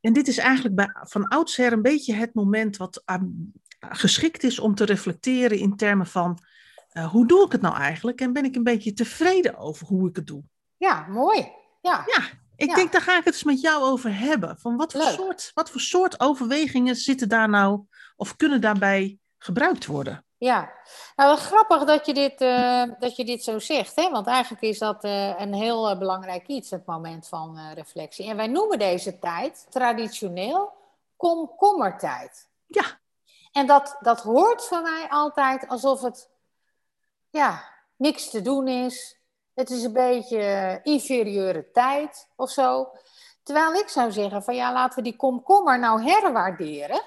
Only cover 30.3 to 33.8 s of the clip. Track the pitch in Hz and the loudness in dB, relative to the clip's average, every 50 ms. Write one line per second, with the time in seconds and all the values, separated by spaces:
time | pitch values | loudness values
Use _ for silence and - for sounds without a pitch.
30.3 | 175 180 190 233 311 381 403 403 - _ _ _ _ _ _ _ _ _ - 339 | -6 -6 -6 -4 -2 -4 -4 -4 -10 _ _ _ _ _ _ _ _ _ 0 0
31.3 | 339 330 320 - - - 381 403 403 339 226 190 - - - 151 127 123 117 117 | 0 0 -4 -10 -2 4 4 4 4 4 0 -2 -2 -4 -8 -8 -8 -10 -14 -18
32.3 | - - - _ _ _ _ _ - 403 - - - _ _ _ _ _ _ _ | -20 -20 -20 _ _ _ _ _ -2 -2 -2 -2 -6 _ _ _ _ _ _ _
33.3 | _ _ _ _ _ 285 277 254 285 285 | _ _ _ _ _ 0 6 8 6 6